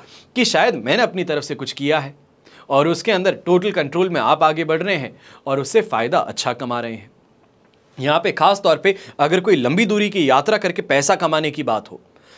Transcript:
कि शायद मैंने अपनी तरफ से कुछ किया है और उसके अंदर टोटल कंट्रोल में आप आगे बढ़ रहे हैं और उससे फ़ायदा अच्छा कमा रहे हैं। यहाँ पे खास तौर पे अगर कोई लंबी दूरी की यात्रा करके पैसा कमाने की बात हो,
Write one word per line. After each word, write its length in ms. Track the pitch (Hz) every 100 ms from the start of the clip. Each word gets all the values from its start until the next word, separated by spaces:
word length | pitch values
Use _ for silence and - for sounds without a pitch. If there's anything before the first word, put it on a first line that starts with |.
| - - - -
कि 80 |
शायद 300 | 247 160 226 165
मैंने 260 | 113 190
अपनी 220 | 233 180
तरफ 180 | 156 147
से 120 | 139
कुछ 180 | 147 131
किया 260 | - 139 151
है 160 | 139 - _ _ _ - -
और 180 | 139 151
उसके 240 | 175 -
अंदर 220 | 190 190 139
टोटल 360 | - 180 202
कंट्रोल 360 | 180 147 165 185
में 100 | 165
आप 220 | 165 156
आगे 220 | 156 156
बढ़ 180 | 156 160
रहे 140 | 180 180
हैं 180 | 127 - - - -
और 140 | 135
उससे 220 | 131 226
फ़ायदा 360 | 220 113 117 160
अच्छा 320 | - - 131
कमा 260 | 123 123 120
रहे 140 | 120
हैं। 160 | 113 104 _ _ _ _ _ _ _ _ -
यहाँ 220 | 135 156
पे 120 | 202
खास 280 | 202 165 202
तौर 160 | 190 156
पे 180 | 190 190 - -
अगर 200 | 147 180
कोई 160 | 180 170
लंबी 300 | 123 170 220
दूरी 220 | 208 208
की 180 | 190 143
यात्रा 260 | 127 - 214
करके 240 | 190 175
पैसा 300 | - 139 143 185
कमाने 340 | 165 156 156
की 120 | 143
बात 260 | 127 110 -
हो, 100 | - _ _ _